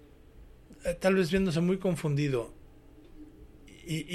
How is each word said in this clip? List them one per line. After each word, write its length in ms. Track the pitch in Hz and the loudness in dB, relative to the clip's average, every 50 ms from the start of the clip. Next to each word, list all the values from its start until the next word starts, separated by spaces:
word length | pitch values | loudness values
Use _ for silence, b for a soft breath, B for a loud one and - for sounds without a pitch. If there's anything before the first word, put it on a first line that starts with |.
| - - - - - - - - - - - - - - - - - | -20 -20 -20 -20 -20 -20 -20 -20 -20 -20 -20 -20 -20 -20 -20 -8 -6
eh, 80 | - 175 | -4 -4
tal 220 | - - 190 196 | 0 2 4 4
vez 160 | 190 185 151 | 4 4 4
viéndose 280 | 180 190 190 190 147 165 | 2 2 2 2 2 2
muy 180 | 170 175 190 185 | 2 2 2 2
confundido. 760 | - 190 175 143 - 156 143 143 147 143 131 120 113 - - - - - - - - - - - - - - - - - - - - - - - - - - - - | 2 0 0 0 0 0 0 2 2 2 0 0 -2 -4 -8 -16 -20 -20 -20 -20 -20 -20 -20 -20 -20 -20 -20 -20 -20 -20 -20 -20 -20 -20 -20 -20 -20 -20 -20 -18 -8
Y, 200 | 170 156 160 - - 175 | -6 -6 -6 -4 -2 0